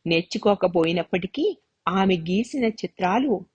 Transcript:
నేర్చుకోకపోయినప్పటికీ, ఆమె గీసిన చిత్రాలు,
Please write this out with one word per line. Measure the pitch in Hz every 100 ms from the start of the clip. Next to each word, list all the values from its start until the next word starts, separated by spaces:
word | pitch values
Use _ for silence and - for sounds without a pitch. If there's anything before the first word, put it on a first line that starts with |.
| 165
నేర్చుకోకపోయినప్పటికీ, | 165 170 220 214 202 185 175 165 170 165 185 190 - 392 330 _ _ -
ఆమె | 190 190 180
గీసిన | 160 190 247 285 226
చిత్రాలు, | 220 180 - 185 214 277 190 -